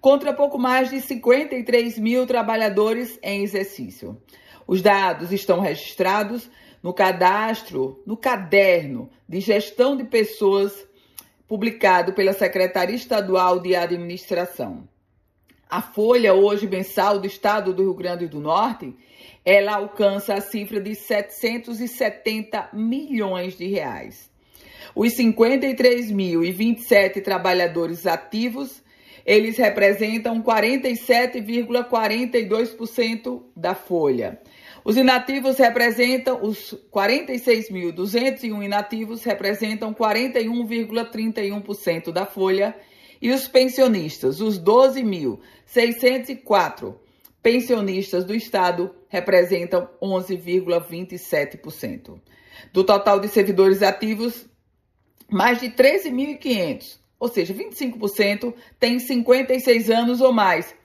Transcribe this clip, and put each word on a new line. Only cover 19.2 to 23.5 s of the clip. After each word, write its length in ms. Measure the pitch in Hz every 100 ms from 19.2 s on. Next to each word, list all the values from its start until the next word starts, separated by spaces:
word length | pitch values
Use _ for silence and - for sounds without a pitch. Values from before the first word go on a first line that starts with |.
| - -
ela 320 | - 202 202 208
alcança 580 | 202 - 202 196 202
a 60 | 202
cifra 360 | 208 226 202 214
de 160 | 196
setecentos 840 | 214 - 214 202 - 233 233 233 226
e 80 | 240
setenta 800 | - 226 - - 220 214 214 -
milhões 840 | 208 226 262 302 247 196 185 185